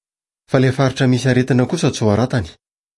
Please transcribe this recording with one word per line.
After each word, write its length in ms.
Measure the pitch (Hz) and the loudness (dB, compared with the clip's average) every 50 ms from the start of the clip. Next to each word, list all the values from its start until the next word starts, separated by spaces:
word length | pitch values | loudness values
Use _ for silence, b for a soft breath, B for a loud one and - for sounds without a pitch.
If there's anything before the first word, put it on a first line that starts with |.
| _ _ _ _ _ _ _ _ _ _ | _ _ _ _ _ _ _ _ _ _
fa 100 | - 139 | 0 0
ilay 160 | 127 135 123 | 2 2 2
faritra 300 | - 139 131 131 - 143 | 0 0 -2 0 0 0
misy 200 | 127 127 120 120 135 | 0 0 0 0 0
aretina 360 | 123 123 127 - 139 123 127 | 0 0 0 2 2 0 0
kosa 260 | 123 - 165 - 135 | 0 -2 -2 -2 -2
tsy 120 | - - 117 | -2 0 0
ho 80 | 107 | 0
aratany. 380 | 101 104 120 - - 120 92 80 - _ _ _ _ _ _ _ _ | 2 2 0 0 -2 -4 -6 -6 -12 _ _ _ _ _ _ _ _